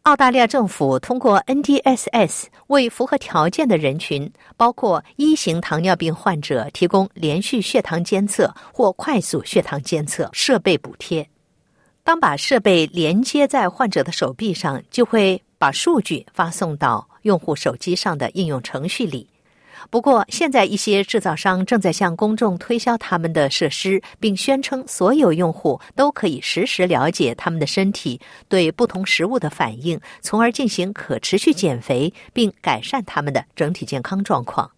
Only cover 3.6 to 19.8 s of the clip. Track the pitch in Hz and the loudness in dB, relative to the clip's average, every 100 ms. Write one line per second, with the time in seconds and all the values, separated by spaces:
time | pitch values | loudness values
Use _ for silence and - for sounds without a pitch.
3.6 | 285 170 147 147 - 143 113 _ _ - | 2 2 2 -2 -4 -6 -6 _ _ 2
4.6 | 240 - 220 160 - - 302 311 - 165 | 2 2 0 0 -2 0 2 2 0 -2
5.6 | - 156 180 185 160 165 208 160 - 131 | -2 0 2 2 0 0 -2 -2 -2 -2
6.6 | 143 - 175 196 190 - 156 151 - 240 | -2 0 2 2 0 -2 -2 -2 -2 -4
7.6 | - 240 - 165 175 190 202 - 185 - | 0 -2 0 -4 0 0 0 0 0 -2
8.6 | - - 214 - - 247 - 139 - - | -12 0 0 0 -2 -2 0 -6 0 -2
9.6 | - 143 - 160 147 - 147 - - 233 | 0 -8 -4 -4 -4 -6 -6 -4 0 2
10.6 | 196 160 - - - 165 147 _ _ _ | 2 0 -2 -16 -6 -6 -6 _ _ _
11.6 | _ _ _ _ - 330 160 143 - 254 | _ _ _ _ 0 2 2 0 0 2
12.6 | 202 175 156 175 156 190 262 294 277 269 | 4 4 2 0 2 2 2 2 2 2
13.6 | 185 180 240 - 156 - 131 127 220 170 | 0 0 0 0 -2 -2 -4 -2 -4 -2
14.6 | 160 135 - - 233 226 190 185 _ _ | -4 -6 -6 0 2 4 2 0 _ _
15.6 | 147 139 - 311 - 151 - - 170 - | 0 2 2 2 0 -6 -6 -4 -4 -2
16.6 | 175 147 139 107 - _ 214 180 - 143 | -4 0 0 0 -4 _ 0 0 0 -2
17.6 | - 120 - 180 196 151 127 185 170 135 | -2 -4 -4 -2 -2 -2 -4 -4 -4 -4
18.6 | - 131 160 - 214 131 - _ _ _ | -6 -8 -6 -4 -4 -6 -12 _ _ _
19.6 | _ - | _ -20